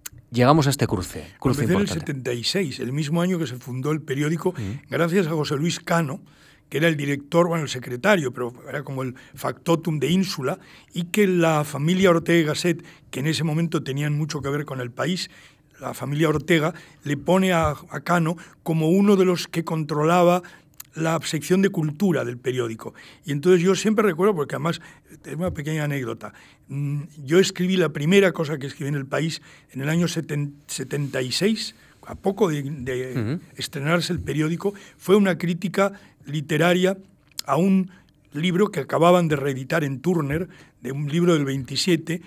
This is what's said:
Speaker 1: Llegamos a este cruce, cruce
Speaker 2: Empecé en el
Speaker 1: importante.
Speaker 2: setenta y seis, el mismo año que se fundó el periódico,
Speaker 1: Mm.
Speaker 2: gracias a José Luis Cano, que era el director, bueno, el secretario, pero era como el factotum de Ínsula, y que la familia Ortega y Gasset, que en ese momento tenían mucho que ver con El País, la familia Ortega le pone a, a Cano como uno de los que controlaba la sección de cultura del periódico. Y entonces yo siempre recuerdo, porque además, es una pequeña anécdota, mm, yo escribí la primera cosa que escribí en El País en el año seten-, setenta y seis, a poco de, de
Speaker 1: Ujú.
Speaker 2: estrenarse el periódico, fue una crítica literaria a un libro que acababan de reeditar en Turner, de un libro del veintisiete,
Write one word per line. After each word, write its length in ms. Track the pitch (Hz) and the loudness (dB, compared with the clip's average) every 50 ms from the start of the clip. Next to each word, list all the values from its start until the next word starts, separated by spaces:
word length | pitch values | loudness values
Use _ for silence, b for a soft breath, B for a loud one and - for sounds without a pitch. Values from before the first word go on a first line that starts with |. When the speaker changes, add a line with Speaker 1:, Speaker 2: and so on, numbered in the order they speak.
| - - - - - - - | -18 -18 -18 -18 -16 -6 2
Speaker 1:
Llegamos 340 | 120 120 127 151 165 135 | 4 6 6 6 6 6
a 40 | 139 | 4
este 180 | 127 - 120 - | 2 0 0 0
cruce, 360 | 117 92 90 - - 78 76 - - - | 0 -2 -4 -6 -8 -12 -14 -14 -10 -4
cruce 240 | - 131 123 143 135 | -2 0 0 2 2
Speaker 2:
Empecé 100 | - 180 | 2 2
en 40 | 202 | 2
el 40 | 202 | 2
Speaker 1:
importante. 280 | - - 165 - - 143 | 0 -2 -6 -6 -6 -8
Speaker 2:
setenta 200 | 135 123 131 123 | -6 -4 -6 -6
y 100 | 120 110 | -4 -4
seis, 380 | - - 196 196 135 117 - | -4 -2 -2 -2 -4 -4 -6
el 120 | - 117 135 | -8 -6 -4
mismo 300 | 147 160 143 165 170 175 | -4 -2 -2 0 0 0
año 160 | 185 190 165 | 0 0 -2
que 80 | 151 | -4
se 80 | 117 127 | -4 -8
fundó 380 | 123 - 131 123 131 127 147 156 | -10 -12 -10 -8 -6 -4 -2 -2
el 100 | 160 151 | -4 -4
periódico, 500 | - 135 139 147 151 170 156 - 180 175 135 | -4 -4 -2 -2 -2 -2 -2 -2 -4 -4 -4
Speaker 1:
Mm. 320 | 107 95 110 139 - - | -6 -8 -8 -10 -10 -6
Speaker 2:
gracias 380 | 127 143 170 165 170 208 175 151 | -2 0 0 2 2 2 0 0
a 20 | |
José 260 | 170 156 143 - 151 | 0 -2 -2 -2 -2
Luis 220 | 135 160 175 - - | -2 0 -2 -2 -2
Cano, 420 | - - 175 170 165 131 135 - - b b b b b b b b b | -4 -2 0 0 0 -2 -4 -8 -12 b b b b b b b b b
que 100 | - 135 | -4 0
era 100 | 160 170 | 2 2
el 80 | 160 | 0
director, 500 | 143 143 143 143 143 - - - 170 175 | 0 -2 -2 -2 -4 -4 0 2 2 4
bueno, 160 | 175 170 165 147 | 4 2 -2 -4
el 80 | 127 | -4
secretario, 600 | - 127 120 - 123 127 123 196 214 180 143 123 120 | -6 -8 -8 -10 -8 -2 2 4 4 4 2 -2 -4
pero 200 | 123 123 117 123 - - - | -4 -6 -6 -6 -10 -14 -10
era 140 | 127 147 131 | -10 -10 -8
como 220 | 139 135 131 131 | -8 -6 -6 -6
el 100 | 127 123 B B B B | -6 -8 B B B B
factotum 640 | 139 - 131 123 - - 170 170 156 160 175 156 147 | -8 -6 -6 -6 -4 0 2 2 2 2 0 -2 0
de 100 | 131 143 | 0 2
Ínsula, 480 | 175 190 190 190 - 160 131 135 165 - B B B B B B - | 2 2 2 0 -2 -4 -4 -4 -4 -4 B B B B B B -8
y 120 | 170 175 | -8 -8
que 240 | 170 - 208 208 185 | -4 0 2 2 4
la 340 | 185 175 165 160 160 151 147 | 4 4 4 4 4 2 0
familia 480 | 151 - 135 143 165 185 185 190 185 | -2 -4 -2 0 0 2 4 6 6
Ortega 300 | 170 165 - 156 170 170 | 4 4 4 2 2 2
y 40 | 160 | 4
Gasset, 400 | - - - - 180 170 170 B B B B B B | 2 0 -2 0 -2 -2 -2 B B B B B B
que 100 | - 131 | -8 -4
en 80 | 135 160 | -2 -2
ese 160 | 151 - 151 | -2 0 0
momento 400 | 165 147 160 170 160 165 156 127 | 0 0 0 0 0 -2 -2 -4
tenían 340 | 135 131 143 147 151 151 147 | -2 -4 -4 -2 -2 -2 -2
mucho 240 | 156 147 - 147 135 | -4 -4 -6 -6 -4
que 60 | 139 | -4
ver 160 | 139 147 147 | -4 -4 -4
con 160 | 147 135 131 | -6 -8 -8
El 100 | 123 123 | -8 -8
País, 400 | 120 - 127 151 185 175 - - b b b b b b b _ _ - | -6 -4 -4 -2 -2 -4 -6 -10 b b b b b b b _ _ -12
la 140 | 131 127 120 | -10 -10 -10
familia 340 | - 127 135 147 147 160 151 | -8 -6 -4 -2 2 2 2
Ortega 460 | 151 147 - - 175 160 147 160 156 B B B B B - | 2 0 2 2 2 2 2 0 -2 B B B B B -6
le 120 | 147 147 | -6 -6
pone 360 | 143 143 - 180 190 190 185 180 | -4 0 2 2 4 4 4 2
a, 240 | 165 160 151 139 - - - | 2 2 0 -2 -4 -8 -12
a 120 | - 151 | -12 -8
Cano 360 | - - 175 175 160 156 180 B B B B B - | -4 0 0 2 2 0 -2 B B B B B -4
como 260 | - 160 160 156 160 | -2 0 0 2 4
uno 240 | 180 196 202 208 202 | 4 4 6 6 6
de 120 | 190 185 | 6 4
los 200 | 185 180 170 - | 4 2 0 -2
que 160 | - - 170 165 | -6 -6 -6 -4
controlaba 800 | - 165 160 156 147 160 147 151 160 175 180 175 175 175 180 175 B B B B B _ - - _ - | -4 -4 -4 -4 -4 -2 0 2 4 4 6 6 6 4 4 0 B B B B B _ -20 -20 _ -8
la 260 | 156 160 165 165 151 - | -4 -2 -2 -2 -2 -4
sección 380 | - - 151 - - 185 190 | -4 -6 -4 0 0 2 4
de 80 | 190 190 | 4 2
cultura 560 | - 170 156 156 147 151 202 190 156 127 120 | 2 0 -2 -2 -2 0 0 2 2 0 -2
del 140 | 120 123 120 | -4 -6 -6
periódico. 560 | - 131 127 127 120 113 113 110 - 117 - B B B B B B | -4 -4 -2 -2 -2 -4 -4 -8 -12 -14 -16 B B B B B B
Y 60 | - - | -6 -4
entonces 280 | 147 139 180 185 175 | 0 4 4 4 6
yo 140 | 165 196 190 | 6 4 2
siempre 280 | 190 - 220 214 - - | 2 2 0 2 2 2
recuerdo, 320 | 202 160 156 190 214 202 | 2 2 2 2 2 2
porque 200 | 156 139 120 135 | 0 -2 -4 -4
además, 260 | 131 - 170 165 - B B B B B _ - - - | -4 -4 -4 -4 -4 B B B B B _ -20 -20 -14
es 80 | - 143 | -12 -8
una 160 | 156 180 180 | -4 -4 -4
pequeña 340 | - - 139 156 156 156 151 | -4 -6 -6 -4 -4 -2 -2
anécdota, 480 | 147 143 139 131 113 117 107 107 104 - b b b b b b - | -2 -2 -4 -4 -6 -6 -8 -10 -16 -16 b b b b b b -10
mm, 340 | 135 139 143 139 147 147 139 - - 156 139 | -8 -6 -4 -4 -4 -6 -6 -10 -14 -12 -4
yo 160 | 127 160 185 | 2 4 4
escribí 380 | 185 - - - 180 185 190 | 4 4 2 -2 -2 0 2
la 140 | 185 170 156 | 2 2 0
primera 420 | 147 147 143 160 196 202 196 180 - | 0 -2 0 4 6 6 6 4 2
cosa 240 | - 160 139 160 | 0 -4 -4 -4
que 100 | 139 135 | -6 -8
escribí 220 | 135 - - 143 135 | -8 -8 -6 -6 -4
en 60 | 147 | -4
El 100 | 143 131 | -4 -4
País 380 | 123 - 135 151 165 151 - b b b b b b - | -4 -2 -2 -2 -2 -4 -6 b b b b b b -10
en 100 | 131 135 | -6 -2
el 80 | 147 | 0
año 180 | 160 170 175 165 | 0 2 2 0
seten-, 460 | - 165 143 - 151 147 147 143 143 - _ | -2 -4 -6 -4 -4 -4 -4 -6 -8 -14 _
setenta 540 | - - - 131 - 147 143 143 131 123 131 | -12 -10 -8 -8 -6 -4 -4 -4 -4 -4 -4
y 120 | 127 127 120 | -4 -2 -2
seis, 420 | - 180 220 226 220 - - - b b b b b - | 0 2 2 0 0 -4 -8 -12 b b b b b -18
a 80 | - - | -16 -10
poco 340 | - - 196 202 202 220 170 | -4 -2 -2 0 2 2 2
de, 140 | 151 147 135 | 2 0 -4
de 500 | 139 160 139 123 131 127 123 127 131 123 | -6 -6 -8 -6 -4 -4 -4 -4 -4 -4
Speaker 1:
Ujú. 320 | 127 107 110 151 180 - - - | -4 -2 -2 -4 -6 -8 -12 -12
Speaker 2:
estrenarse 580 | - - - - 143 139 151 170 175 160 - 180 | -10 -10 -8 -8 -4 -2 0 0 0 0 0 -4
el 60 | - | -4
periódico, 520 | - 143 139 151 156 156 170 170 - 202 202 B B B B | -4 -4 -2 0 0 -2 -2 -2 -4 -4 -6 B B B B
fue 200 | B - - 190 | B 2 4 6
una 200 | 214 196 190 170 | 6 6 4 2
crítica 560 | - - 170 180 165 - 180 - 190 196 196 196 B B B B B - | 0 -2 -4 -4 -2 -4 -4 0 0 0 0 0 B B B B B -12
literaria 720 | - 143 156 143 - 160 147 165 175 180 180 180 185 196 190 - - _ _ _ _ _ - - | -8 -6 -6 -4 -2 0 2 4 4 4 4 4 2 0 0 -6 -20 _ _ _ _ _ -10 -4
a 120 | - 139 | -2 2
un 340 | 151 185 196 190 190 185 185 b b b b b _ _ _ - | 2 4 4 4 2 2 0 b b b b b _ _ _ -8
libro 380 | 147 165 185 165 185 214 202 | -4 -2 0 2 2 2 2
que 100 | - 160 | 0 -4
acababan 480 | 131 - - 135 165 175 180 180 170 160 | -6 -2 0 4 6 6 6 6 4 2
de 80 | 151 | 0
reeditar 480 | 139 135 143 135 127 135 123 131 135 147 | -2 -2 -2 -4 -4 -4 -2 -2 -2 0
en 160 | 139 135 131 | -2 -4 -4
Turner, 480 | - 175 185 165 147 135 143 170 185 - B B B B B B | -2 0 0 0 0 -2 -2 -4 -4 -6 B B B B B B
de 120 | - 123 139 | -10 -8 -6
un 160 | 143 151 143 | -6 -4 -2
libro 260 | 147 170 175 175 170 | 0 2 4 4 4
del 100 | 151 143 | 4 2
veintisiete, 800 | 135 131 139 135 - 143 - - 185 170 151 - - 160 180 B | 0 -2 -4 -6 -6 -4 -4 0 2 2 0 0 -2 -6 -8 B